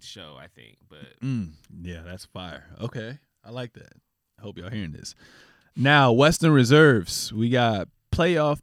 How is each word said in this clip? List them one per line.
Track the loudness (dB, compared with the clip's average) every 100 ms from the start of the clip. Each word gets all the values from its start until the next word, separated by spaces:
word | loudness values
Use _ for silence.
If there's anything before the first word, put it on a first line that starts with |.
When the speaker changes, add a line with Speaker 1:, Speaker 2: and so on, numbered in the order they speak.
Speaker 1:
show, | -20 -20 -20 -20
I | -20
think. | _ -20 _ _
But | -20 -20 _
Speaker 2:
Mm, | -8 -8 -8 -14 _ -18
yeah, | -16 -16
that's | -16 -20 -18
fire. | -18 -16 -18 -20 -14
Okay. | -14 -12 -16 -18 _ _
I | -20
like | -16 -16
that. | -18 -20 _ _ _ _ _
I |
hope | -18 -16
y'all | -12
hearing | -10 -10
this. | -12 -18 -20 _ _ _ _ _
Now, | -2 2 4 4
Western | 4 4 4 4
Reserves. | 4 6 6 6 4 -2 -8 -8
We | -4 -2
got | 0 0 -2 -8 _ -8
playoff | -2 0 0 0 -2